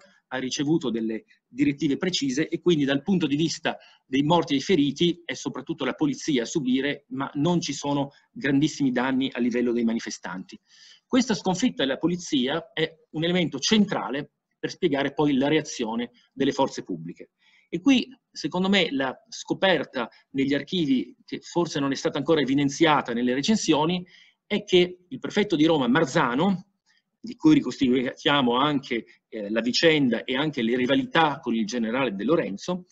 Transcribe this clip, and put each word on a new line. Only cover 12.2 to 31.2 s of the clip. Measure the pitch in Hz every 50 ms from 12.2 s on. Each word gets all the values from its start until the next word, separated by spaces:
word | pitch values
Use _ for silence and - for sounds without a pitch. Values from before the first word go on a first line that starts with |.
| - - - 139 120 131 143 170 - - -
è | - 160 160 - _ _ _
un | - 160 160
elemento | 170 175 180 175 143 - 139
centrale | - - 220 220 202 - - 123 104 101 123 143 147 - _ _ _ _ _ _
per | - 143
spiegare | - - - 175 139 135 143 143 143
poi | - 151 147 143
la | 127 135 143
reazione | 156 156 147 - - - 120 110 113 117 120 120 _ _ _ _ _
delle | - 139 139 135
forze | - 135 - - - -
pubbliche. | - 95 80 80 85 85 - 92 - _ _ _ _ _ _ _ _
E | - 170
qui, | 180 277 269 247 - - - - _ _
secondo | - - - 151 139 180 185 190
me, | 202 202 170 - 139
la | 135 139 131 120 - _ _
scoperta | - - - - 156 147 - 190 180 143 131 - - 131 117 107 - _ _ _
negli | - 135 135 139 143
archivi, | 143 143 - - 185 160 139 135 123 - - - _ _
che | - - 117
forse | - - - 175 175 165 - 156
non | 139 139
è | 135
stata | - - 165 - 160
ancora | 135 160 165 156
evidenziata | 139 123 139 143 143 139 139 - 170 156 151 135 127 - 117
nelle | 117 123 123 123
recensioni, | 135 143 - 220 208 - - 156 139 151 165 180 180 180 - _ - - _ _ _ _
è | - 208 202 -
che | - - 180 180 180 180 - _ -
il | 131 120
prefetto | - 143 - 208 202 - 175
di | 147 151
Roma, | 160 165 151 131 117
Marzano, | 123 160 165 147 - 170 147 123 117 131 170 202 190 175 - _ _ _ _ _ _ _ _ _ _ _ -
di | - -
cui | - - 156 156
ricostituiamo | 143 110 123 123 - 143 123 123 135 120 131 - - - 151 143 143 135 120 117
anche, | 120 139 151 147 135 131 - 127 113 107 - - _ _ _
eh, | - 113 101 101
la | 107 117
vicenda | 113 123 120 - - 165 156 151 143 123 113 113 -
e | - 131
anche | 127 147 160 147 131 113
le | 110 123
rivalità | 127 123 123 139 135 131 123 - 165